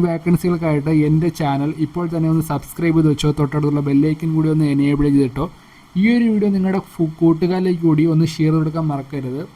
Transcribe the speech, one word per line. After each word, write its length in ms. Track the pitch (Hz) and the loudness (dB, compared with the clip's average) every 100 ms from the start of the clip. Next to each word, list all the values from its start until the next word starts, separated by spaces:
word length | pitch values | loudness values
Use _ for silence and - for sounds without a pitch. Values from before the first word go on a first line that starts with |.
| 175 | 2
വേക്കൻസികൾക്കായിട്ട് 840 | 165 175 175 180 170 160 151 143 156 151 | 0 0 0 0 -2 0 -2 0 2 2
എൻ്റെ 220 | 156 170 160 | 2 0 -2
ചാനൽ 320 | 151 139 143 156 151 | -2 -2 -2 -4 -4
ഇപ്പോൾ 200 | 170 175 | -4 -4
തന്നെ 140 | 165 160 | -2 0
ഒന്ന് 120 | 160 160 | 0 -2
സബ്സ്ക്രൈബ് 460 | 143 - - 170 160 | -6 -8 -4 0 2
ചെയ്ത് 100 | 156 | 2
വെച്ചോ. 180 | 143 151 147 | 2 0 0
തൊട്ടടുത്തുള്ള 460 | 143 151 147 147 143 | -2 0 0 0 2
ബെല്ലൈക്കൺ 420 | 139 151 156 165 156 | 2 2 0 -2 0
കൂടി 120 | 156 | 0
ഒന്ന് 120 | 156 151 | 2 2
എനേബിൾ 320 | 143 143 143 143 | 2 0 2 2
ചെയ്തിട്ടോ. 320 | 139 135 123 165 - - - - 180 | 2 2 -2 -8 -8 -20 -20 -8 0
ഈ 40 | 208 240 | 2 2
ഒരു 100 | 233 | 2
വീഡിയോ 180 | 214 208 196 | 2 0 0
നിങ്ങളുടെ 260 | 185 175 - - | 0 -2 -4 -4
ഫു-, 120 | 165 156 | -4 2
കൂട്ടുകാരിലേക്ക് 600 | 165 160 175 185 185 180 165 | 2 2 0 0 0 0 2
കൂടി 200 | 156 165 156 | 2 2 2
ഒന്ന് 120 | 160 | 0
ഷെയർ 160 | - 156 | 0 0
ചെയ്ത് 80 | 160 | 0
കൊടുക്കാൻ 240 | 156 160 156 | 0 -2 -4
മറക്കരുത്. 500 | 139 135 143 127 131 180 | -4 -6 -8 -6 -8 -10